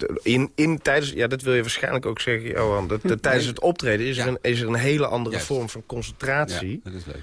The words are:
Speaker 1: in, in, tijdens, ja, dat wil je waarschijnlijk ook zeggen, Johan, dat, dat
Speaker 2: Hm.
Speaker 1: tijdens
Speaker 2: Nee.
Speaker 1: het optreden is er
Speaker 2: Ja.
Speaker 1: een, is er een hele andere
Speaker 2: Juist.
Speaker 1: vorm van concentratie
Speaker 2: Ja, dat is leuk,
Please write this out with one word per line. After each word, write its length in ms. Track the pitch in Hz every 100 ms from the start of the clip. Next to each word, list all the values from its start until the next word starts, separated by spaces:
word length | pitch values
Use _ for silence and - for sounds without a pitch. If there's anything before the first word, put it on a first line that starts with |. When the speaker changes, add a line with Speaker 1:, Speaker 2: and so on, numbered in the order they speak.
| - -
Speaker 1:
in, 280 | - 123 139
in, 240 | - 160 156
tijdens, 280 | - 143 139
ja, 140 | 85 117
dat 160 | 131
wil 120 | 131
je 60 | 123
waarschijnlijk 460 | 113 - 135 131 -
ook 140 | 110
zeggen, 280 | - 113 113
Johan, 380 | - 110 101 92
dat, 140 | 107
dat 80 | 117
Speaker 2:
Hm. 80 | 110
Speaker 1:
tijdens 260 | 143 127
Speaker 2:
Nee. 80 | 120
Speaker 1:
het 80 | 117
optreden 440 | 175 175 127 107 123
is 120 | 127
er 60 |
Speaker 2:
Ja. 60 | 123
Speaker 1:
een, 80 | 123
is 180 | - 120
er 80 | 113
een 60 |
hele 320 | 117 135 151 139
andere 240 | 120 113
Speaker 2:
Juist. 120 | 113 -
Speaker 1:
vorm 220 | 135 113
van 140 | 117 -
concentratie 960 | 120 110 - 131 143 143 87 92 113
Speaker 2:
Ja, 60 | 95
dat 100 | 92
is 60 | 85
leuk, 160 | 71